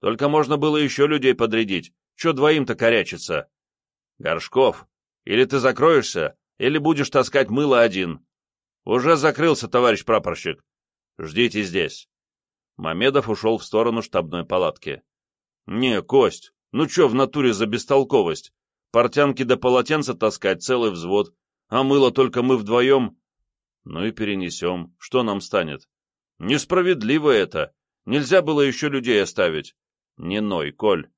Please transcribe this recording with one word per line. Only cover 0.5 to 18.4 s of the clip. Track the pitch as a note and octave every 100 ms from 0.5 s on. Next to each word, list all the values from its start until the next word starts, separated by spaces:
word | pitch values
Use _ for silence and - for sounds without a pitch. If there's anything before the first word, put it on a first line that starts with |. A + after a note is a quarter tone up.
| D3
было | D3+ D3+
ещё | D3 - C#3+
людей | D3+ C3
подрядить. | B2 A#2 A2 A2 F#2 D#2+ _ _ _
Чё | E3
двоим-то | C#3+ D3 D#3 C3
корячиться?» | A#2 A#2 A#2 F#2 F2 - D#2+ - _ _ _ _ _ _ _
«Горшков, | - E2 - B2 C3 - - _ _ _
или | - A2
ты | B2+ C#3
закроешься, | C3 A#2+ D3+ D#3 - - D#2 - _ _
или | B2 D3+
будешь | D3 D3+ C#3
таскать | C#3 B2+ C#3+ C3
мыло | A#2+ D3 B2+
один». | A#2 F#2+ F2+ D#2 _ _ _ _ _ _
«Уже | - A#2 C3 D#3+
закрылся, | D3+ C#3 E3 D3 -
товарищ | B2 B2 G#2+
прапорщик. | - A2 F2+ E2 - D#2 _ _ _ _ _ _
Ждите | D#2+ D#2 A#2+ G#2+
здесь». | G2+ F2 D#2+ - - _ _ _ _ _ _ _
Мамедов | D#2 E2 B2 C#3 A2
ушёл | G#2 A2 A2+
в |
сторону | - G#2+ A#2 A2+
штабной | G#2+ F#2+ E2 F2 E2+
палатки. | F#2 F2 - - C#2 _ _ _ _ _ _ -
«Не, | G2 B2+ G#2+
Кость, | E2+ C3+ A2 - - _ _
ну | A2+ D3+
чё | E3+ D3+
в |
натуре | A#2 C3+ D3 B2+
за | G#2 A2
бестолковость? | A2 - C#3 C3 C#3 F2+ D#2